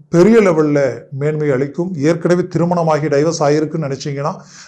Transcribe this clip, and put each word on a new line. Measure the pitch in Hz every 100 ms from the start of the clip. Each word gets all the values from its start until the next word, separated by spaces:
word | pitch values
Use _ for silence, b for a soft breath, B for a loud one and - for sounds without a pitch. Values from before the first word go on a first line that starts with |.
| _
பெரிய | 170 190 226
லெவல்ல | 196 160 151 143 135 117 -
மேன்மை | 135 147 151 151
அளிக்கும். | 127 143 170 180
ஏற்கனவே | 165 147 165 170 175 180
திருமணமாகி | 160 170 175 165 151 151
டைவர்ஸ் | 143 156 156
ஆயிருக்குன்னு | 147 151 151 160 143
நினைச்சீங்கன்னா, | 135 151 139 147 196 B B